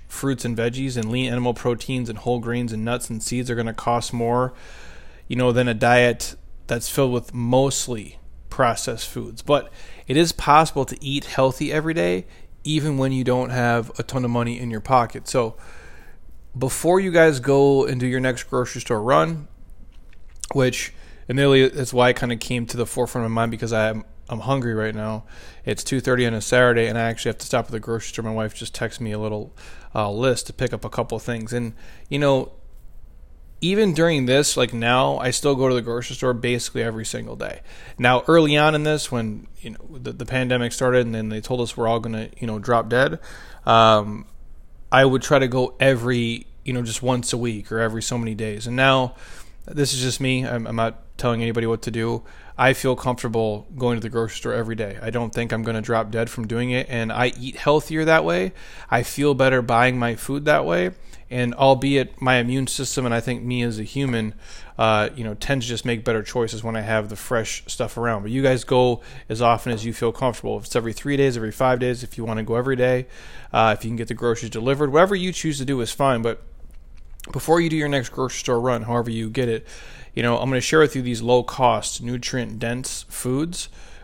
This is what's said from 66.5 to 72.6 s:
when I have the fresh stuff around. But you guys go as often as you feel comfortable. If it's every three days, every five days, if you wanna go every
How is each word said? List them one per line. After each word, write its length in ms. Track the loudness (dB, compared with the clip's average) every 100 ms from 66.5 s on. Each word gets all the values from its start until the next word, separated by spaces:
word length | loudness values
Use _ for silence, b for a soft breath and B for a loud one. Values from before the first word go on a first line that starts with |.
| -4
when 120 | -6 -4
I 60 |
have 260 | -2 -2 -2
the 80 | -6
fresh 480 | -2 -2 -2 -6 -8
stuff 280 | -4 -4 -2
around. 280 | -2 -2
But 80 | -2
you 100 | 2
guys 240 | 4 2 2
go 360 | 4 4 2 B B B
as 120 | 2
often 300 | 4 4 0
as 140 | -4 -4
you 80 |
feel 180 | -2 -2
comfortable. 460 | 0 -2 -2 -4 -6
If 80 | -2
it's 100 | -2
every 180 | -2
three 220 | -4 -2 2
days, 220 | 2 2
every 140 | -4
five 280 | 0 2 4
days, 240 | 0 -2
if 140 | -6 -8
you 80 | -4
wanna 180 | -4
go 120 | -2
every 200 | 0